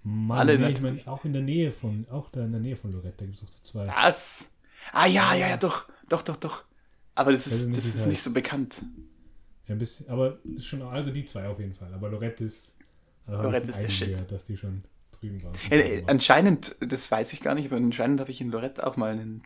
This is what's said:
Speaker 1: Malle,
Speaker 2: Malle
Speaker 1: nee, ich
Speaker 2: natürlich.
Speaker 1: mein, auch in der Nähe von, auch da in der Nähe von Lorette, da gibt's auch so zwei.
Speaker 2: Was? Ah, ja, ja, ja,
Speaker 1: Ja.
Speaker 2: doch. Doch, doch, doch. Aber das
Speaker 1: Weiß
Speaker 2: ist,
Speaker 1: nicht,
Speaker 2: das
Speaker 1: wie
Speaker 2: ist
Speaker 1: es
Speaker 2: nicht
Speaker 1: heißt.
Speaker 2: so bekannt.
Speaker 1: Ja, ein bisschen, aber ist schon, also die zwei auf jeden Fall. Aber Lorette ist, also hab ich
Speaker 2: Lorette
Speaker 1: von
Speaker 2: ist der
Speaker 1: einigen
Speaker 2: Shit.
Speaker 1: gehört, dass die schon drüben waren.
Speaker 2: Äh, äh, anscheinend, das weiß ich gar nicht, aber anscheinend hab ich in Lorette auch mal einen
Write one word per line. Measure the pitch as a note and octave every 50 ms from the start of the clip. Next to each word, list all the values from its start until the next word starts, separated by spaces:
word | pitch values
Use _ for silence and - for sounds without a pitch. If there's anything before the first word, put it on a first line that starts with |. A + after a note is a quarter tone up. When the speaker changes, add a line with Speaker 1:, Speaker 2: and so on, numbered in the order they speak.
| -
Speaker 1:
Malle, | G#2 G#2+ A2 A2 A2 A#2+ C3 C3 D3+ D3
Speaker 2:
Malle | C3
Speaker 1:
nee, | B2+ -
ich | C3+ B2+
Speaker 2:
natürlich. |
Speaker 1:
mein, | C3+ B2+ C3 C#3 - -
auch | C3+ C3+ -
in | D#3 C#3
der | C3+ C3+
Nähe | C3+ D3+ E3+ E3 D3 -
von, | - - A2 G#2 G#2+ A2+ -
auch | B2 D3 C#3 -
da | - C3 A#2
in | A2+ A#2
der | A2+
Nähe | A2+ C3 B2+
von | - - G#2 F#2
Lorette, | F2+ F2 F2+ - -
da | G2
gibt's | F#2+ G2+ - -
auch | -
so | - - -
zwei. | - - G#2+ G2+ G2 -
Speaker 2:
Was? | - A#2+ F3 E3+ - - - - - - - _ _ _ _ _ - - - -
Ah, | - E3+
ja, | F#3+ F#3 G3 F#3 F#3 F3+
ja, | F3+ F#3 F#3
ja, | F3+
Speaker 1:
Ja. |
Speaker 2:
doch. | - G3+ E3+ - - - - - - _ -
Doch, | D#3+ E3 -
doch, | - D#3
doch. | - - D#3 - - - _ _ _ _ _ _ _ - - _
Aber | - C3 C#3 C3+
das | B2+ -
Speaker 1:
Weiß |
Speaker 2:
ist, | C#3 A#2 A#2 B2 A#2+
Speaker 1:
nicht, | A#2+
Speaker 2:
das | A#2+ A2+
Speaker 1:
wie | A#2
Speaker 2:
ist | G#2+
Speaker 1:
es | A2 A2
Speaker 2:
nicht | G#2 - G2 -
Speaker 1:
heißt. |
Speaker 2:
so | B2 A#2+
bekannt. | C3 B2 - D3 C#3 C3 - - - - - - - - - - - - - - - - - - - -
Speaker 1:
Ja, | - G#2+
ein | G#2+
bisschen, | A#2 - - - - -
aber | A#2+ B2+ C3 C3 E3+ - -
ist | - B2 B2 -
schon, | - D3+ C3+ B2+
also | B2 B2+ C#3+ C#3 C#3 B2+
die | C#3+ -
zwei | - - G#2 F#2+ G2+
auf | G2 G2
jeden | G2+ G2 F#2
Fall. | - F#2+ F2+ F#2
Aber | F#2+ G2+ G#2
Lorette | A2 G#2+ A2+ A#2 A2+ - A2+
ist, | A2 A2 - - - _ - _ _ _ _ _ _ _ _ -
also | G#2+ G2+ G2+ A2
hab | C3
ich | B2 B2
Speaker 2:
Lorette |
Speaker 1:
von | A#2+ A#2
Speaker 2:
ist | A2+ G2+ G#2+
der | G#2+
Speaker 1:
einigen |
Speaker 2:
Shit. | G2 F#2+ A#2 G2+ F#2
Speaker 1:
gehört, | F#2 F#2 F#2 G2+
dass | F#2 -
die | - G2+
schon | F#2+ - G2 F#2+ F#2+ - - _ - - _ -
drüben | - - G#2 G2 F#2 F2
waren. | F2 F2+ F2+ - G2
Speaker 2:
Äh, | D3 D3+ - - G#2+ -
äh, | F2
anscheinend, | F#2 C#3 B2+ - - C3 D3+ F#3 G3+ E3 C3 - - - -
das | - A#2+ C3+ A#2+ - -
weiß | A2+ A2 G#2+ - -
ich | -
gar | - D3 C#3+
nicht, | D3+ C#3+
aber | C3 B2+
anscheinend | A#2+ B2 A#2 A#2 - A#2+ B2+ C#3+ C3+
hab | C3+ C3+
ich | C3 -
in | B2+ A#2+
Lorette | A2+ A2+ A#2+ C3+ C#3 - -
auch | - C3
mal | B2+ A2+ A2 G#2+
einen | A2+ A2 A2 A2 A2 -